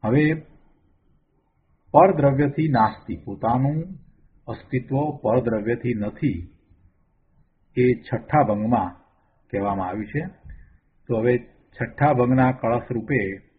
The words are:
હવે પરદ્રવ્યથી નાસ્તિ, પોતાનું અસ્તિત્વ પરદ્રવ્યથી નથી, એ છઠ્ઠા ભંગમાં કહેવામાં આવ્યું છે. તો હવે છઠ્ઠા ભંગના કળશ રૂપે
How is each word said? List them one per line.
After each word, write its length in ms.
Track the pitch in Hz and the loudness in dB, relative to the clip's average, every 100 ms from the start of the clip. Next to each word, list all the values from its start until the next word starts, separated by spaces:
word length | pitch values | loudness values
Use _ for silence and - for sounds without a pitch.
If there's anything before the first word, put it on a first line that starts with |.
હવે 440 | 110 131 151 160 - - _ _ _ _ _ _ _ _ _ _ _ _ _ | 2 2 2 -2 -8 -20 _ _ _ _ _ _ _ _ _ _ _ _ _
પરદ્રવ્યથી 720 | 147 190 160 139 135 143 143 156 | 6 6 6 2 2 0 0 0
નાસ્તિ, 480 | 123 110 - - 85 | 2 0 -2 -12 -12
પોતાનું 840 | - 98 113 127 135 156 175 185 - _ _ _ - | -12 -6 -2 0 0 -2 -6 -14 -20 _ _ _ -14
અસ્તિત્વ 720 | 117 - 127 - 135 151 143 | -14 -6 -6 -4 -4 -4 -4
પરદ્રવ્યથી 760 | 107 123 120 110 104 120 120 | 0 0 2 -2 -2 -4 -2
નથી, 580 | 113 104 - 143 90 87 _ _ _ _ _ _ _ _ _ _ _ _ - | -4 -4 -4 -4 -4 -10 _ _ _ _ _ _ _ _ _ _ _ _ 2
એ 180 | 123 117 | 2 2
છઠ્ઠા 480 | - 127 - 151 | -2 -8 0 2
ભંગમાં 520 | 113 104 110 120 90 - _ _ _ _ _ | 2 0 0 0 -2 -10 _ _ _ _ _
કહેવામાં 340 | 101 101 98 90 | -4 -4 -4 -4
આવ્યું 180 | 101 104 | -6 -6
છે. 220 | 139 185 - - - - _ _ _ _ | -8 -8 -14 -20 -20 -20 _ _ _ _
તો 60 | 113 | 0
હવે 240 | 117 123 - _ _ - | 2 0 -2 _ _ -10
છઠ્ઠા 360 | - - 143 | -10 0 2
ભંગના 380 | 131 123 127 127 | 4 4 4 4
કળશ 400 | 127 117 120 - | 2 0 -2 -2
રૂપે 500 | 120 110 139 98 98 _ | -8 -2 -2 -2 -8 _